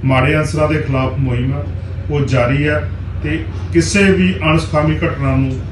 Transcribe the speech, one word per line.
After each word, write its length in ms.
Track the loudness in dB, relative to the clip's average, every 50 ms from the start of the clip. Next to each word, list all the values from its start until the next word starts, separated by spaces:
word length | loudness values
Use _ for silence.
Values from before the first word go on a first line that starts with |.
| 2
ਮਾੜੇ 300 | 2 2 4 2 2 2
ਅਨਸਰਾਂ 320 | 2 0 0 0 0 2 2
ਦੇ 120 | 2 0
ਖਿਲਾਫ 360 | 0 -2 -2 0 0 -2 0
ਮੁਹਿੰਮ 360 | -2 -2 0 0 0 0 -2 -2
ਆ 100 | -4 -4 -6 -6 -8 -8 -8 -8 -8 -6 -4
ਉਹ 100 | -2 -2
ਜਾਰੀ 460 | 0 2 2 2 2 2 2 2 2
ਆ 120 | 0 0 0 -2 -4 -6 -8 -8 -8 -8 -6 -4
ਤੇ 200 | -4 -4 -4 -4 -6 -8 -8 -8 0 2
ਕਿਸੇ 300 | 2 2 2 2 4 4
ਵੀ 300 | 4 4 4 2 2 0 0 0
ਅਣਸੁਖਾਵੀ 540 | 2 2 2 0 0 0 2 2 2 0
ਘਟਨਾ 380 | 0 0 -2 -2 -2 -2 0 2
ਨੂੰ 240 | 2 0 0 -2 -4 -6 -8